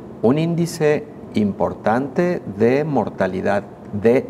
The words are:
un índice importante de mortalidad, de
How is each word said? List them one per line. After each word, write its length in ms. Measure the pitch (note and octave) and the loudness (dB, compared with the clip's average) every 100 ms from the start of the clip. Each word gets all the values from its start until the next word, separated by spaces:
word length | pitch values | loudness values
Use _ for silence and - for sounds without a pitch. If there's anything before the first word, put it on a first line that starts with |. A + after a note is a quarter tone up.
| - - | -16 0
un 180 | A2+ D3+ | 2 4
índice 640 | E3 E3 E3 - D3+ D3+ - - - A2 | 2 0 -2 0 2 2 -2 -14 -6 0
importante 1080 | G2+ - F2 - G#2 A#2+ C#3 - F3 F3 - G2 | 0 0 -2 0 0 0 0 0 0 -2 -6 0
de 260 | A2+ C#3 | 2 2
mortalidad, 800 | D#3 C3 F#2+ - F#2+ F#2 G2+ G2 - - - | 2 0 -2 -2 -2 0 0 -2 -4 -12 -10
de 340 | G2+ A2+ C3 | 0 4 4